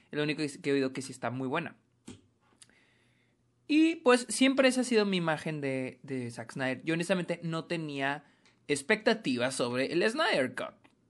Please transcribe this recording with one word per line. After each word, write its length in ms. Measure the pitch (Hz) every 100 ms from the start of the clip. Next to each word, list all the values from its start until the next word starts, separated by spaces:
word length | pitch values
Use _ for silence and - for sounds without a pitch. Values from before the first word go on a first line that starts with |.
| _
es 60 | 147
la 60 |
única 240 | 151 151 147
que, 140 | -
que 80 | 143
he 40 |
oído 200 | 139 135
que 80 | 135
sí 100 | 127
está 200 | 127 117
muy 180 | 127 131
buena. 260 | 160 156 - _ _ - - _ _ _ _ - _ _ _ _ _ _ _ _ _ -
Y, 280 | 302 320 330
pues, 280 | 247 247 -
siempre 400 | - 262 269 262
esa 120 | 254
ha 40 | 240
sido 200 | 220 208
mi 120 | 185
imagen 420 | 165 151 160 151
de, 400 | 139 131 127 -
de 280 | 139 131 120
Zack 220 | 120 113
Snyder. 280 | 143 131 127 156
Yo, 80 |
honestamente, 480 | 165 170 185 170 170
no 220 | 170 165 160
tenía 580 | 170 151 139 139 147 - _ _ _ -
expectativas 840 | 143 - 214 - - 147 120 127 131
sobre 360 | 123 123 135
el 180 | 170 214
Snyder 460 | 277 349 302 127 -
Cut, 200 | - - _ _ _